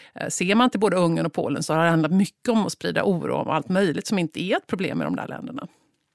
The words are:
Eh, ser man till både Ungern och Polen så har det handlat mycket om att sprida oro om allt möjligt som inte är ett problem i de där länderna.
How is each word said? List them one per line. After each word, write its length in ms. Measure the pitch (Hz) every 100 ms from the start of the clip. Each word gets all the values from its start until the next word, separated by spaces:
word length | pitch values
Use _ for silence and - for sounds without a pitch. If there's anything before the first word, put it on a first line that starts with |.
| - -
Eh, 120 | -
ser 280 | - 180 214
man 140 | 247
till 100 | 196
både 160 | 208 185
Ungern 300 | 170 165 165
och 80 |
Polen 300 | - 143 143
så 100 | -
har 100 | 156
det 60 | 170
handlat 220 | 165 156
mycket 380 | 190 196 - -
om 160 | 226 190
att 60 |
sprida 320 | - - -
oro 320 | 208 175 65 67
om 140 | -
allt 200 | 151 -
möjligt 380 | 185 196 139 -
som 120 | 202
inte 240 | 160 -
är 140 | 180 311
ett 100 | -
problem 340 | 196 185 -
i 20 |
de 120 | - -
där 120 | -
länderna. 400 | - - - - _ _ _ _